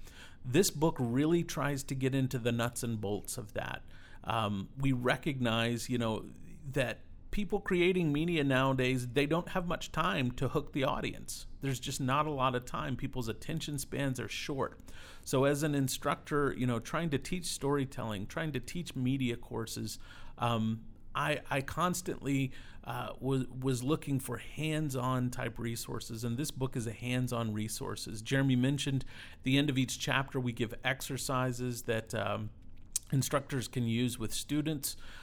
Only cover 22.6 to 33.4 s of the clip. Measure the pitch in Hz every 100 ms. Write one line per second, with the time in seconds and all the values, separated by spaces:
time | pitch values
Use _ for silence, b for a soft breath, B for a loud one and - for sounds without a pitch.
22.6 | B B 117 120 120 - 131 135 127 131
23.6 | 131 123 127 156 147 135 - 113 - -
24.6 | 156 156 156 131 127 131 123 127 123 113
25.6 | 117 117 - 113 - 113 120 117 - -
26.6 | 131 131 113 - 123 127 123 120 113 107
27.6 | 107 - 95 104 - 107 110 135 139 127
28.6 | 127 143 - 135 - B B B 131 139
29.6 | 147 131 123 - - 131 135 135 123 113
30.6 | 113 - 127 131 - 135 - 131 131 123
31.6 | 127 117 - 113 110 110 101 104 107 -
32.6 | - - - - - 135 - 143